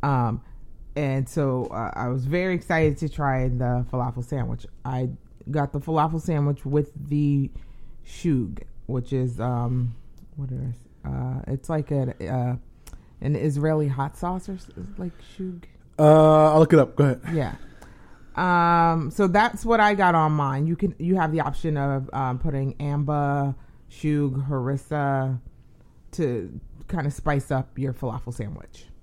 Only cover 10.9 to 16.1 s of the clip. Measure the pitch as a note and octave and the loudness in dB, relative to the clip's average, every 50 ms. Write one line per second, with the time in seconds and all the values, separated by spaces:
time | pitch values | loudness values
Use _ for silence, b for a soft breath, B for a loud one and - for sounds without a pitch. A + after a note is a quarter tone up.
10.9 | - - - C#3 C3+ C3 B2+ B2+ B2+ C3 - - C3 C3+ - - E3 D#3 D3 - | -20 -16 -12 -8 -8 -6 -6 -6 -6 -8 -6 -6 -6 -6 -4 -4 -4 -4 -2 -2
11.9 | D3+ C#3 C3 B2 - - - - C3 B2+ B2 B2 B2 B2+ - - - b b b | -2 -2 -2 -2 -4 -8 -8 -4 -2 -2 -2 -2 -4 -4 -8 -14 -20 b b b
12.9 | b b b b b b - C#3 D3 - - D#3 C#3 C#3+ C#3+ D#3 D#3 D#3 D3+ C#3+ | b b b b b b -4 -2 -2 0 0 -2 -2 0 0 2 2 2 0 0
13.9 | C3+ B2+ C3+ C#3+ - - - F3 F#3 F#3 F3+ - G3 F#3 - - - - F3+ F#3+ | -2 -2 -4 -6 -6 -6 -6 -4 -4 -6 -8 -10 -12 -12 -12 -16 -14 -14 -14 -12
14.9 | G3+ G3 F#3 F3 E3+ - - - - - F#3+ F#3 F3+ E3+ - - - - - - | -10 -10 -10 -10 -10 -12 -20 -20 -14 -10 -10 -10 -10 -12 -16 -20 -20 -20 -20 -20
15.9 | - - D3+ D3+ | 0 6 8 10